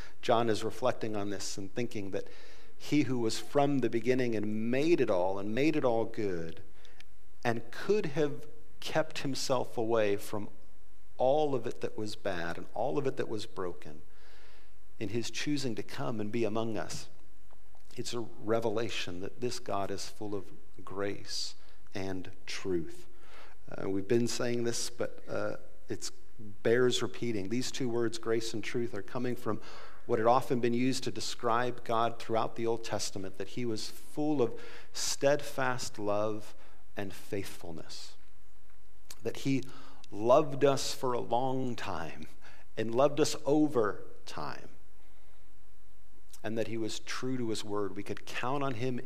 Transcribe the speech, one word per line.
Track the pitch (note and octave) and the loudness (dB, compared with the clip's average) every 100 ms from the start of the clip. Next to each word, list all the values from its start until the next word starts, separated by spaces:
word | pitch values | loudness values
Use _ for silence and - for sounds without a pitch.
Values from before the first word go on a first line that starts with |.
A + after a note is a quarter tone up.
| - - | -2 0
John | - A#2 A#2 | 2 4 4
is | G#2 | 2
reflecting | A2 - B2+ - A2+ G#2 | 0 2 2 2 0 0
on | G2+ | 0
this | F#2+ - - | -2 -2 -2
and | G2 | -2
thinking | - A#2 A2 G2 | -2 -2 -2 -2
that | F#2+ - - - - - - | -2 -2 -2 -2 -2 -2 -2
he | - D3 | 2 2
who | B2 B2 | 2 2
was | A2+ - | 0 0
from | - C#3+ C#3+ C#3 | 0 2 4 4
the | A#2 | 2
beginning | A#2 A#2 B2+ B2 | 0 2 2 2
and | G#2+ G#2 G#2+ A2+ | 0 0 0 0
made | C3 D#3+ D#3+ | 2 4 4
it | A2 | 4
all | F#2 F#2 G2 | 2 2 0
and | G#2 | -2
made | A2 D#3 D3+ | 0 2 2
it | |
all | C3 A2+ A2 | 2 2 0
good | - G2+ E2+ E2 - - - - - - - - - | 0 0 0 -2 -2 -2 -2 -2 -2 -2 -2 -2 -2
and | A#2+ A2+ - | 0 0 -2
could | - - G#3 F3 | -2 0 2 2
have | D3 D3 B2 - - - - | 0 0 0 -2 -2 -2 -2
kept | - D#3 D3+ - | 0 0 0 0
himself | C#3+ B2 - B2+ A#2+ B2+ | 0 0 2 2 2 0
away | A2+ A2+ G#2 G2+ | 2 4 4 2
from | - G#2 G#2 - - - - - - - | 0 0 -2 -2 -2 -2 -2 -2 -2 2
all | B2+ D3+ D3 | 2 4 2
of | B2+ A#2 | 0 0
it | - | -2
that | - - | -2 0
was | - - | -2 -2
bad | G2+ F2 E2+ E2+ | -2 -2 -2 -2
and | - | -2
all | - C3 D3 | -2 0 0
of | C3 | 0
it | A2 | 0
that | A#2 | -2
was | G#2+ | 0
broken, | - - F2+ - D#2+ D#2 - - - - - - - - - - | 0 0 -2 -2 -4 -4 -2 -2 -2 -2 -2 -2 -2 -2 -2 -2
in | G#2 | 0
his | A#2 G#2+ | 0 -2
choosing | - D3 D3 C3 | -2 0 0 0
to | G2+ | 0
come | - - C#3 A2 | -2 -2 -2 0
and | G#2 | 0
be | A#2 | 0
among | G#2+ A2 A2+ G2+ | 2 2 0 0
us, | - - - - - - - - - - - - | 0 -2 -2 -2 -2 -2 -2 -2 -2 -2 -2 -2
it's | A2+ | -2
a | A#2+ A2 - | -2 -2 -2
revelation | G#2 A2+ A2+ G#2+ A2+ - - F2+ | 0 2 2 0 0 -2 -2 -2
that | F#2 - | -2 -2
this | A#2+ - | -2 -2
God | - G2+ F#2+ | 0 0 0
is | G2 - | 0 -2
full | - G#2+ | -2 -2
of | G2+ F2+ - - - | -2 -2 -2 -2 -2
grace | F#2 F#2 G2+ - - - - - - - - | -2 -2 -2 -2 -2 -2 0 0 -2 -2 -2
and | G2+ F#2+ F#2 F#2 - - | -2 0 0 -2 -2 -2
truth. | - G2 F2 D#2 - - - - - - - - | -2 0 0 0 -2 -2 -2 -2 -2 -2 -2 -2
Uh, | - F#2+ | -2 0
we've | G2 F#2+ | 0 2
been | A#2 A#2+ | 2 2
saying | - B2 A#2+ | 0 0 0
this, | A#2 A2+ - | 0 0 0
but, | - G#2 - - | -2 -2 -2 -2
uh, | G#2+ G#2+ - - - - | -2 0 0 -2 -2 -2
it | G#2+ - - - - G#2 - | -2 -2 -2 -2 -2 -2 0
bears | A2+ B2 B2 A#2 | 4 6 6 4
repeating. | A2 - A#2+ G#2+ F#2+ | 2 0 0 0 0
These | B2 B2 | 0 0
two | - B2+ | 0 0
words, | A#2 A2+ A2+ | 2 2 0
grace | A2+ A2+ - | 0 0 0
and | A2 | 0
truth, | - B2 A#2 | 0 0 0
are | G2+ | 0
coming | - B2+ B2 A#2 | 0 0 0 0
from | A#2 G#2+ - - - - - | 0 0 0 -2 -2 -2 0
what | A#2+ | 4
had | A#2 | 6
often | C3 - B2 | 6 4 2
been | A#2+ | 2
used | A#2+ B2+ B2+ | 2 2 2
to | A#2 | 0
describe | G#2+ - - A#2+ A2+ B2 A#2+ | 0 -2 0 2 2 2 0
God | - A2+ A#2 A#2 | 0 2 2 0
throughout | - A2 C3 - | 0 2 2 0
the | A2+ | 0
Old | A2+ | 0
Testament, | - G#2 - G2+ F#2+ - | 0 -2 -2 -2 -2 -2
that | G2 | -2
he | B2 | 0
was | A#2+ G#2+ - | 0 0 0
full | - - D3+ D3+ D3 | -2 0 0 2 4
of | A2+ - - - - | 2 2 -2 -2 -2
steadfast | - - - C#3 C#3+ - - B2+ B2 - A2 | 0 0 2 4 4 2 0 2 2 0 0
love | G2+ G#2 G#2+ G#2+ - - - - - - | 2 2 2 0 -2 -2 -2 -2 -2 -2
and | G2 | -2
faithfulness, | - - G2+ F2+ - F2 D#2+ - - - - - - - - - - - - - - | 0 0 0 0 -2 -2 -2 -2 -2 -2 -2 -2 -2 -2 -2 -2 -2 -2 -2 -2 -2
that | A2 - | -2 0
he | C#3 C3+ - - - - - | 0 0 0 -2 -4 -4 -2
loved | G2+ A#2 C#3+ D3 C3+ | 0 6 6 6 2
us | C#3 C3+ - | 4 4 0
for | - C3 | 0 0
a | A#2+ | 0
long | G#2+ A#2 C3 C3 B2+ A2 | 0 0 0 0 0 -2
time | - E2 D#2+ D2+ - - - - - - | -2 -2 -2 -4 -4 -4 -4 -4 -2 -2
and | A2+ | 0
loved | A#2 D3 C#3 | 4 4 4
us | D3 - | 0 0
over | C#3 D3+ D3+ B2 G2+ F2+ - - - | 2 2 4 2 2 0 -2 -2 -2
time, | - D3 - - - - - - - - - - - - - - - - - - - | -2 -2 -2 -4 -2 -2 -2 -2 -2 -2 -2 -2 -2 -2 -2 -2 -2 -2 -2 -2 -2
and | A2 A2+ | -2 0
that | A2 | 0
he | A2+ | 0
was | G#2+ - | -2 -2
true | - - B2+ B2+ | -2 -2 0 0
to | A2+ | 0
his | G#2+ | -2
word. | G#2+ G2+ G2 | 0 0 0
We | G2 | -2
could | G2+ G2 - | -2 -2 -2
count | - B2 C#3+ | -2 0 0
on | C3+ | -2
him | A2+ B2+ A#2+ | 0 -2 -2